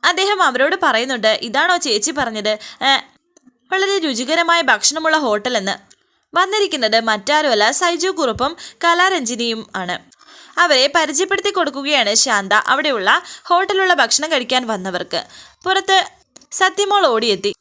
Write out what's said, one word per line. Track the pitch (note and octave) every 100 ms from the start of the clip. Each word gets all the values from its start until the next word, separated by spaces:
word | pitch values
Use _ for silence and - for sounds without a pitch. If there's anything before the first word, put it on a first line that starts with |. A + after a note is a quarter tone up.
അദ്ദേഹം | D4+ E4+ G4 G4+
അവരോട് | D#4+ A#3+ C#4 F#4
പറയുന്നുണ്ട്, | E4 A3+ C4 C4 G#3+ G#3+
"ഇതാണോ | A3+ B3+ E4+ F4
ചേച്ചി | D#4+ - -
പറഞ്ഞത്, | C#4+ A#3+ A3 G#3 G#3+ - -
ഏ, | C4+ C4+ - _ _ _ _ _ _
വളരെ | F#4+ G4 G4
രുചികരമായ | D#4+ A3+ B3 E4 E4+ E4+
ഭക്ഷണമുള്ള | C4+ G#3+ - D4+ D#4+ D#4
ഹോട്ടലെന്ന്?" | C4+ G#3 G#3 A#3+ G3 - _ _ _ _ _
വന്നിരിക്കുന്നത് | E4 F#4+ G#4+ G4+ D4+ A3 A3
മറ്റാരുമല്ല, | A3+ G#3+ G3 D4+ D4+ G#3+ G#3+
സൈജു | C#4+ F4 E4+ F4+
കുറുപ്പും | F#4 C4+ G3+ C4 E4+ - -
കലാരഞ്ജിനിയും | E4+ E4+ F#4 F#4 A#3 A#3+ A#3 A3+ - F#3+
ആണ്. | F3+ F3 - _ - - - -
അവരെ | E4+ C#4 C#4
പരിചയപ്പെടുത്തി | E4 D4+ C#4+ F#4 G4 G4+
കൊടുക്കുകയാണ് | G4 D4+ C4+ C#4 D4 G#3
ശാന്ത | A3 C4+ G#3+ F#3+
അവിടെയുള്ള | G#3 - C4+ D4+ A#3+ F#3+ D4+ F4+ -
ഹോട്ടലിലുള്ള | - F4 F#4+ F#4+ F#4+
ഭക്ഷണം | E4+ A#3 - D#4
കഴിക്കാൻ | D4+ A#3+ B3+ A#3+
വന്നവർക്ക്. | G#3 F#3 F3+ F3 E3 - - - _
പുറത്ത് | F4+ G4 F#4+ F#4+ - _ _ - _
സത്യമോൾ | - F#4 F#4 G4+ G#4 E4
ഓടിയെത്തി. | A3 A3+ G3 G3+ -